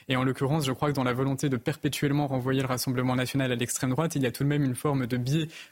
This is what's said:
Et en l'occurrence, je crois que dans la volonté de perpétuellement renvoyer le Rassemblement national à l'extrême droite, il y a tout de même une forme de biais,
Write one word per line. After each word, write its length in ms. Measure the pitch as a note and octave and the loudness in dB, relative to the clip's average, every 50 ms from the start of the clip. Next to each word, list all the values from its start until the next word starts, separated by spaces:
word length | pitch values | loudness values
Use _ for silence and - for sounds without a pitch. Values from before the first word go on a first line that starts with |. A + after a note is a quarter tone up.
| - - | -4 -2
Et 80 | C3+ B2+ | 0 2
en 80 | B2+ | 2
l'occurrence, 400 | C3+ B2+ - C#3 C3 D3+ D#3+ D3 | 0 0 0 0 0 2 0 0
je 80 | C3 C3 | 0 0
crois 160 | - D3+ D3 | 0 0 0
que 40 | C#3+ | 2
dans 120 | C#3 B2+ | 2 0
la 80 | B2 A#2+ | 0 2
volonté 340 | B2 C3+ C#3 C3+ - - C#3+ | 0 0 0 0 0 0 0
de 80 | C3 | 0
perpétuellement 720 | A#2 - - C#3+ - - D3 C3 - - C#3 C#3 D3 D3 C3+ | 0 -2 -4 -4 -2 -2 -2 -2 0 0 0 2 2 0 0
renvoyer 320 | C3 C3 A#2+ C3 C3 C3+ | -2 -2 0 0 0 0
le 80 | C3+ C3 | 0 0
Rassemblement 480 | B2+ A#2 - C3 B2+ B2+ B2+ B2+ B2+ | -2 -2 -2 -2 0 0 2 2 2
national 380 | B2+ B2+ A#2+ - C#3 C3 B2+ B2 | 2 0 0 0 0 0 2 0
à 20 | |
l'extrême 360 | A#2+ B2 - - - - B2+ | 0 -2 -2 -2 -2 -2 0
droite, 260 | B2+ B2+ D#3+ E3 - D3 | 0 0 0 0 0 0
il 60 | C3 | 0
y 20 | |
a 60 | B2 | 0
tout 120 | A#2+ - C#3+ | 0 0 0
de 60 | C#3+ | 2
même 160 | D3 D3 D3 | 2 2 2
une 100 | C3 B2+ | 0 0
forme 320 | - - D3+ C#3 C3+ B2+ A#2 | 0 -2 0 0 0 0 0
de 80 | B2+ | -2
biais, 320 | B2 A#2+ B2+ C#3+ E3 D#3 D#3 - - - - | -2 0 0 0 0 0 -2 -6 -14 -20 -14